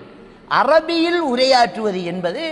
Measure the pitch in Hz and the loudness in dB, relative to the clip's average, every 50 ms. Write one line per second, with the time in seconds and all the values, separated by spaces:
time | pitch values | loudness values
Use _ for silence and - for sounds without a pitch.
0 | - - - - - - - - - - 143 180 220 269 320 320 320 330 339 330 | -14 -18 -20 -20 -20 -20 -20 -16 -6 0 0 2 4 4 2 2 2 0 0 0
1 | 330 339 349 349 320 262 240 254 262 262 262 247 240 - - 220 220 208 180 185 | 0 0 0 -2 -2 -2 0 0 2 4 4 4 4 2 0 -4 -4 -4 -4 -4
2 | 175 170 175 185 175 170 196 294 330 320 | -6 -6 -6 -4 -4 -6 -6 -6 -8 -8